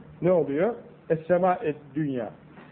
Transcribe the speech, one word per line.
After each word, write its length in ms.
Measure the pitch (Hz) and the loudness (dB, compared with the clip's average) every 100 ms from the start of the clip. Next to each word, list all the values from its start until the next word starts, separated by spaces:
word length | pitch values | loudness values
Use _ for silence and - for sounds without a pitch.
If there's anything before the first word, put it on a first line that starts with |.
| - - | -18 -2
Ne 100 | 170 | 2
oluyor? 420 | 180 139 143 214 233 - - - | 2 2 0 -2 -2 -12 -10 -4
Es-semâ 480 | 160 - 175 185 180 | -2 2 2 4 2
ed-dünya. 680 | 156 147 - 139 147 127 104 - - - - | -2 -6 -6 -4 -2 -4 -6 -10 -20 -20 -20